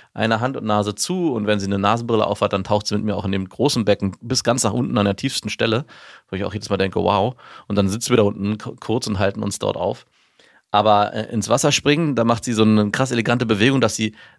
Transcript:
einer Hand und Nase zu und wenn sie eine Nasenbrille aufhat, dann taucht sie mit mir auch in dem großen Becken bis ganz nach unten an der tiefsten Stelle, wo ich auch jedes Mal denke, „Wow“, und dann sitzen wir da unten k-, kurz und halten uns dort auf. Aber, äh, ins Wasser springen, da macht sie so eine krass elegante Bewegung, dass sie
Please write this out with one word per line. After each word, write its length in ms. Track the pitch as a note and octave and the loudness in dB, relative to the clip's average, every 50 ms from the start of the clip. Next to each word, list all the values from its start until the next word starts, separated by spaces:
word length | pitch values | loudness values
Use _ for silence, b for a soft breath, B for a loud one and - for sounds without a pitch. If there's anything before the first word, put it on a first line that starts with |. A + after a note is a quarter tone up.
| B B B | B B B
einer 260 | - G#2+ A2 A2+ G#2+ | -2 -2 0 0 0
Hand 160 | A#2 C3 C3+ | 0 -2 -4
und 100 | B2+ A#2 | -4 -2
Nase 300 | A2 G#2 G#2 G#2 G#2 G2+ | 0 0 0 0 0 -4
zu 380 | - - - F3+ F#3 F3 D#3+ B2+ | -6 -4 -4 -2 -2 0 0 0
und 140 | A2+ G2+ G2+ | -2 0 0
wenn 120 | G#2+ G#2 | 0 0
sie 60 | G2 | 0
eine 140 | G2 G2+ G2 | -2 -2 0
Nasenbrille 460 | G2 G2+ A2 A#2 A#2 A#2 A#2 A2 G#2 - | 2 2 2 0 0 0 0 2 2 0
aufhat, 260 | G2+ - G2+ G2+ - | 0 0 0 0 0
dann 100 | F#2+ F#2+ | -2 -2
taucht 240 | - G#2 G#2 - - | 0 0 0 0 -2
sie 80 | G#2+ | -4
mit 80 | G#2 G#2 | -2 -2
mir 100 | G#2+ G2+ G#2 | -2 -4 -4
auch 80 | - | -4
in 60 | G2 G2 | -4 -4
dem 160 | G2 F#2+ F#2 | -4 -6 -6
großen 340 | - - A2+ C#3+ - C3 G#2+ | -4 -2 -2 0 0 0 0
Becken 320 | G2+ G2+ - - G2 F#2 - | 0 0 0 0 -6 -6 -6
bis 220 | - A#2+ C3 B2+ - | -8 -4 -4 -2 0
ganz 180 | A#2+ A#2+ C3 - | 0 0 0 0
nach 100 | A2 G2+ | -2 -2
unten 240 | A#2+ - - - G#2+ | -2 -2 -2 0 0
an 80 | G2+ | 2
der 120 | G2+ G2 - | 0 0 -2
tiefsten 320 | - C3+ - - - G#2 | -4 -6 -6 -6 -6 -6
Stelle, 360 | - - A2+ A2+ A2 A#2 D3+ B B B B B B B B B | -4 -2 -2 0 0 -2 -4 B B B B B B B B B
wo 60 | - F#2 | -8 -6
ich 80 | G2 | -6
auch 80 | F#2 F#2+ | -6 -6
jedes 160 | G#2+ - - | -8 -6 -4
Mal 80 | G#2 F#2 | -2 0
denke, 240 | F#2+ G2 F#2 - F2+ | 0 0 0 0 0
„Wow“, 320 | F#2+ G2+ G2+ G2 A#2+ B2 B B B B B B B | 2 2 2 2 0 -2 B B B B B B B
und 80 | G#2 | 0
dann 140 | G2+ G2 F#2+ | 2 2 2
sitzen 200 | G2 A#2 - - | 0 -2 -2 2
wir 60 | B2 A2+ | 4 4
da 60 | G#2 | 4
unten 340 | G2+ G#2 - G2 G2+ G#2+ G#2 | 4 2 -2 -4 -4 -4 -4
k-, 140 | - - - - | -8 -12 -14 -12
kurz 280 | - - A2 B2+ - - | -6 -4 -4 -2 -2 -2
und 120 | G#2+ F#2 | -2 0
halten 240 | G2+ G2 G2+ G#2+ G#2+ | 0 0 -2 -2 -6
uns 160 | G2+ F#2+ - | -6 -4 -4
dort 160 | G2+ G#2 - | -4 -4 -2
auf. 300 | - F2+ G2 A2+ - - b b b b b b b b b b b b _ | -2 -2 -4 -4 -6 -10 b b b b b b b b b b b b _
Aber, 420 | - G#2 G#2+ G#2+ G#2 G#2 G#2 G#2 - | 0 2 4 6 4 4 4 2 -2
äh, 180 | A2 A2 - | -6 -6 -4
ins 160 | - A2 G2 - | -4 -4 -2 0
Wasser 240 | A2+ C3 - D3 | 0 2 2 2
springen, 440 | C#3+ - - - D3 D3+ E3+ D3+ C#3 | 2 2 2 2 2 2 2 0 0
da 100 | A#2 A#2 | 0 2
macht 180 | A#2 A#2 A2+ - | 2 2 0 0
sie 80 | - | -2
so 120 | A#2 G#2+ A2 | 2 4 4
eine 280 | A2 G#2+ G#2+ G#2 G#2 | 6 6 4 4 2
krass 200 | - - C3 B2 | 0 0 0 0
elegante 340 | B2 A#2 A2 A#2 A#2+ B2 B2+ | 0 0 0 2 2 2 2
Bewegung, 340 | A2 A2+ G2 G#2 C3+ C3+ C3+ | 2 2 4 4 4 4 4
dass 160 | A#2+ G#2+ - | 2 2 0
sie 180 | - A2+ G#2 - B B B B | 0 -4 -4 -4 B B B B